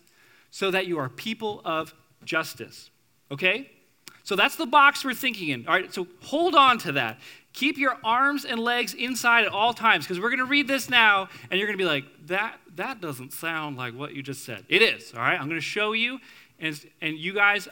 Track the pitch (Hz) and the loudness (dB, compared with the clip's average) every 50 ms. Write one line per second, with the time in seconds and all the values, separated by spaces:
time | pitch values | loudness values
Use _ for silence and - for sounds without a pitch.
0 | _ _ _ _ _ _ _ _ _ _ - - 196 196 180 190 190 180 175 156 | _ _ _ _ _ _ _ _ _ _ -8 -4 -2 0 0 0 -2 -2 -4 -4
1 | 135 127 123 - - 226 220 214 220 214 208 196 - 175 160 160 160 156 - _ | -4 -6 -8 -10 -8 -8 -8 -6 -6 -8 -8 -8 -6 -4 -4 -4 -4 -8 -12 _
2 | _ _ _ _ - - 165 160 160 - - - 113 - - - - - _ _ | _ _ _ _ -8 -4 -2 -2 -2 -4 -8 -12 -14 -16 -16 -20 -20 -20 _ _
3 | _ _ _ _ _ - 143 139 185 185 196 247 277 - _ _ _ _ _ _ | _ _ _ _ _ -12 -6 0 0 0 0 0 -6 -12 _ _ _ _ _ _
4 | - - - _ - - 202 185 208 269 - - 320 233 285 294 277 285 277 - | -20 -20 -20 _ -8 -4 0 2 2 2 0 -2 -2 4 6 8 8 8 6 2
5 | - 269 240 - - 254 226 196 180 151 135 120 113 165 165 185 185 - - 202 | -4 -6 -4 -2 -4 -4 -4 -4 -4 -4 -4 -4 -2 0 0 0 0 -2 -6 -8
6 | 180 - - - - - - 302 339 370 302 302 277 262 240 202 - 175 139 139 | -8 -8 -10 -18 -10 -4 0 0 2 4 6 6 8 6 6 2 0 -4 -2 -2
7 | 123 113 113 - - - - - _ _ - - 247 294 359 269 277 269 247 - | -2 -4 -6 -10 -16 -20 -20 -20 _ _ -6 -2 -2 -2 0 0 0 0 0 -2
8 | - 220 226 247 269 285 294 277 - - 254 226 226 240 240 240 240 180 - - | 0 0 2 4 2 2 0 -2 -4 -4 -4 -2 0 0 0 0 -2 -4 -6 -6
9 | 247 254 262 226 - 240 233 233 220 196 - 196 214 240 233 - 214 226 202 170 | -6 -6 -4 0 2 4 4 4 4 2 0 0 0 0 0 2 4 4 4 4
10 | 139 - 185 175 196 240 254 254 254 247 285 285 294 233 277 269 - - 254 240 | 2 -4 -4 -2 -2 -2 0 0 0 2 2 2 2 2 -2 -2 0 2 4 6
11 | 226 214 202 196 190 - - - - - - 185 202 208 208 190 190 170 151 139 | 6 6 6 4 0 -4 -10 -18 -10 -4 -2 -2 -2 -2 -2 0 0 0 0 0
12 | 135 - _ - 156 147 180 196 214 226 - - _ - 180 151 196 247 269 220 | -2 -8 _ -16 -8 -6 -4 -4 -4 -4 -8 -14 _ -16 -10 -8 -8 -8 -8 -8
13 | 180 156 135 123 127 127 - - - 165 165 160 156 147 139 127 127 120 117 127 | -8 -10 -10 -10 -12 -14 -12 -8 -6 -6 -4 -4 -6 -6 -8 -8 -8 -8 -8 -10
14 | 143 151 - 139 135 135 135 - - - 117 98 90 - 151 190 226 202 123 95 | -10 -10 -10 -12 -10 -10 -10 -12 -10 -12 -12 -10 -4 2 4 4 4 4 2 -4
15 | - - - 117 120 139 175 175 135 147 165 165 - - - 208 214 214 220 226 | -10 -14 -6 -2 0 0 0 0 -2 -4 -4 -4 -6 -4 -2 -2 -2 0 0 -2
16 | 226 247 262 254 - - - - - _ _ - 165 156 151 147 - - _ - | -2 -2 -4 -8 -14 -18 -20 -20 -20 _ _ -8 -8 -8 -8 -8 -14 -18 _ -8
17 | 170 160 156 156 156 180 196 208 202 202 202 202 - - | -6 -6 -6 -6 -6 -4 0 2 4 4 2 2 -4 -10